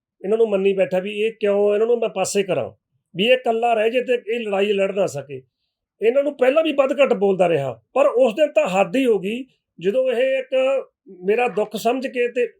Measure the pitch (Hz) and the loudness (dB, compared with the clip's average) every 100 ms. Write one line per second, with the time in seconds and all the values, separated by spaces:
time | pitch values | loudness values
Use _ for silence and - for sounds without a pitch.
0 | _ _ 185 220 226 196 196 190 180 185 | _ _ -2 0 2 2 0 0 0 -2
1 | 196 208 220 214 202 202 208 208 226 240 | -4 -4 -4 -2 0 2 2 2 2 0
2 | 226 190 185 202 190 147 110 - _ _ | -2 -4 -2 -2 -2 -4 -6 -12 _ _
3 | _ 165 220 254 233 226 233 226 220 247 | _ -2 2 2 2 0 0 0 0 -2
4 | 254 240 196 233 214 196 208 202 196 196 | -2 -2 -2 -6 -4 -2 0 0 0 0
5 | 170 143 135 131 - _ _ _ _ _ | -2 -4 -12 -16 -18 _ _ _ _ _
6 | 214 269 285 285 254 302 320 285 269 269 | 0 2 0 0 2 4 2 2 0 2
7 | 262 196 196 185 175 156 135 113 _ 247 | 2 2 0 2 2 2 -2 -8 _ 0
8 | 285 453 254 214 302 311 277 185 180 233 | 2 4 2 2 0 2 0 0 0 0
9 | 254 202 185 247 262 _ _ - 175 254 | 2 0 -2 -8 -10 _ _ -6 -2 0
10 | 262 240 262 262 262 262 262 269 - _ | 0 0 0 -2 -2 0 0 -2 -6 _
11 | - 180 180 226 247 185 208 214 226 262 | -20 -6 -2 0 0 -2 -4 -2 -2 -2
12 | 254 247 240 247 240 | -4 -4 -2 -2 -4